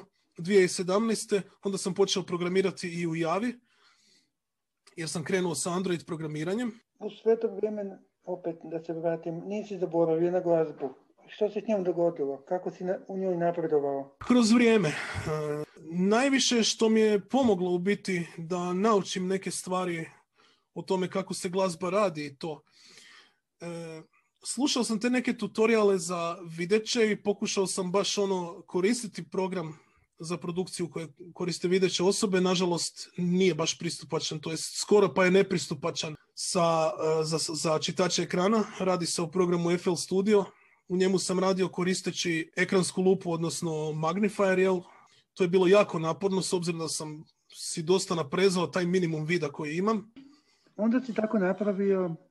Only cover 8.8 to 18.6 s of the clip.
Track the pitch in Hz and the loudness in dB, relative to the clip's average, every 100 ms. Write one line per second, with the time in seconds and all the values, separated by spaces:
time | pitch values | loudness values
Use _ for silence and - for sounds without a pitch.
8.8 | 165 165 165 165 170 165 185 214 208 185 | -8 -4 -2 -2 -6 -8 -6 -8 -8 -6
9.8 | 175 165 165 160 175 180 175 165 156 - | -2 2 2 2 2 2 2 2 2 -4
10.8 | 135 - _ _ - - 208 208 208 208 | -8 -8 _ _ -20 -4 -2 -2 -2 -2
11.8 | 180 170 170 165 139 135 - 180 180 - | 0 0 0 0 -4 -6 -6 -6 -4 -6
12.8 | 180 - - 190 190 175 170 170 160 151 | -6 -6 -6 -4 -2 0 0 0 0 2
13.8 | 139 139 139 - - 247 220 247 233 220 | 2 -2 -6 -6 2 4 6 6 6 4
14.8 | 156 - - - 160 156 151 151 151 - | 2 -2 -8 -8 -4 -4 -4 -6 -8 -14
15.8 | 160 170 190 220 277 262 - 240 208 - | -6 0 2 4 4 2 2 2 2 2
16.8 | 226 220 214 208 - 254 247 185 180 180 | 4 4 4 2 2 2 4 2 2 0
17.8 | 180 202 202 180 160 - 165 180 | 0 -2 -2 -4 -4 -10 -6 -4